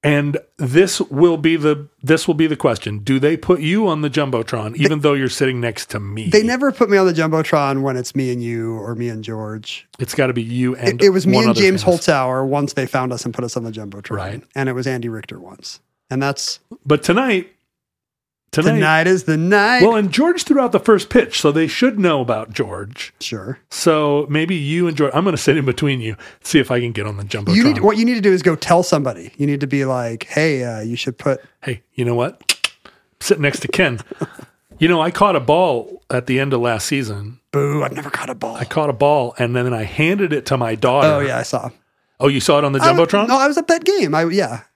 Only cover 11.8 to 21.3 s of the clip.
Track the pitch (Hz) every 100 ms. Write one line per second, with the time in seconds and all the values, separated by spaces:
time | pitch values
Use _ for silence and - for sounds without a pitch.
11.8 | - 175 - 147 127 127 135 143 143 -
12.8 | 131 135 127 123 123 117 120 127 117 110
13.8 | 107 98 - 104 95 113 - - 131 127
14.8 | 127 127 117 110 - - 90 95 - -
15.8 | _ _ _ 131 139 139 - - _ 240
16.8 | 139 147 - 185 262 196 180 _ _ _
17.8 | _ _ _ _ _ _ _ - 151 151
18.8 | 156 160 165 185 180 160 170 202 208 247
19.8 | 214 226 202 190 320 349 - 277 247 220
20.8 | - 208 - - -